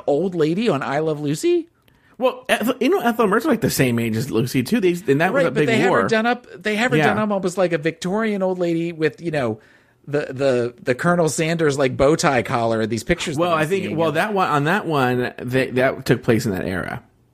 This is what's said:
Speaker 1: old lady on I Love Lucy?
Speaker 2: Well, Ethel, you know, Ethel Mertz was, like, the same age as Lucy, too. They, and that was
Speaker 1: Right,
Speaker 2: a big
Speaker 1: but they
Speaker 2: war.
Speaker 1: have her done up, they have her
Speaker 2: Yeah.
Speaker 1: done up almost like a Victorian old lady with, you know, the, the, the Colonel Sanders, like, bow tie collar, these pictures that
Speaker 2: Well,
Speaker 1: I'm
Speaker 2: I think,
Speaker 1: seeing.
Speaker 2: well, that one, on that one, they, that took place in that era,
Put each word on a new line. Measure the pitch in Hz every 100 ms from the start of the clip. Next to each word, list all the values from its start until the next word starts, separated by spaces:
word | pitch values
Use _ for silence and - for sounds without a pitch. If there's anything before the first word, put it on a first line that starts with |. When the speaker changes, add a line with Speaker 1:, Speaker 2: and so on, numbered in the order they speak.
| -
Speaker 1:
old | 143 190 175
lady | 156 170 233
on | 139
I | 117 139
Love | 160 147
Lucy? | 147 156 339 349 320 _ _ _ _ _
Speaker 2:
Well, | - - -
Ethel, | 220 220 -
you | 254
know, | 381
Ethel | 240 226 220
Mertz | 220
was, | 320
like, | 254
the | 117
same | - 131 117
age | 117 110
as | 135
Lucy, | 107 127 135
too. | 123 233
They, | 185 175 -
and | 139
that | 180
was | 262
Speaker 1:
Right, | 254
Speaker 2:
a |
big | - 151
Speaker 1:
but |
they | 220 -
Speaker 2:
war. | -
Speaker 1:
have |
her | -
done | 220 226
up, | 240 -
they | - 196 214
have | 247
her | 156
Speaker 2:
Yeah. | 143
Speaker 1:
done | 143
up | 214
almost | 202 185 170
like | 180
a | 165
Victorian | 160 160 175 208 220 202
old | 185 185
lady | 175 165 170
with, | 160 156 151
you | 170
know, | 151 120 110 - _ _ _ -
the, | 147 -
the, | 127 139 123 120 -
the | - 123
Colonel | 175 175 160
Sanders, | 131 160 165 156 135
like, | 135 120
bow | 139 160
tie | 165 131
collar, | 107 127 117 113 110
these | 113
pictures | - 170 - 143
that |
Speaker 2:
Well, | 175
Speaker 1:
I'm | 160
Speaker 2:
I | 156
think, | 190 208
Speaker 1:
seeing. | 160
Speaker 2:
well, | 165
that | 151 208
one, | 202 170
on | 147
that | 143 202 -
one, | 147 127 123 123 -
they, | 120 131 131
that | 123 127 - -
took | 117
place | - 110 113
in |
that | 92 78
era, | 92 - - - _ _